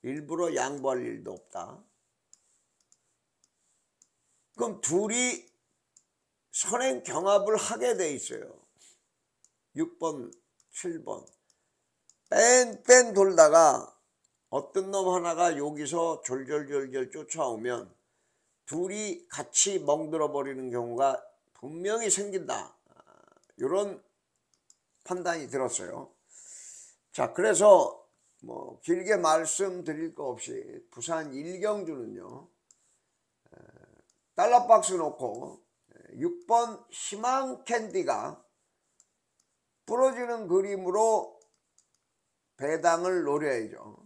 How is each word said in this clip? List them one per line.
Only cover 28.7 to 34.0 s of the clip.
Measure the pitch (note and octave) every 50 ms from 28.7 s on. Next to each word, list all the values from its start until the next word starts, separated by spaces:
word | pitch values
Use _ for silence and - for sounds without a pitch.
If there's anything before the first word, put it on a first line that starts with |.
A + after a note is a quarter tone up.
| - -
길게 | - - E3+ F3 F#3 G3 G#3+
말씀드릴 | F#3 E3+ D#3 D#3+ E3 D#3+ D#3 - - G3 F#3+ F3+ F3+ D#3 D#3 D3+ D3+ E3 E3 E3+
거 | - D3 C3
없이 | A#2+ A2+ - B2+ A#2+ A2 - - A2+ - - _
부산 | - A2+ A#2+ - E3 D#3+ D#3 D3
일 | C3 C#3 D3+ E3+ F#3 F#3
경주는요, | G3 G#3+ G#3 G#3 F#3 D#3+ D3+ C3 A#2 A2 - - - - B2 C3 - _ _ _ _ _ _ _ _ _ _ _ _ _ _ _ _ _ _ _ _ _ -
에, | - - - _ - - _ _ _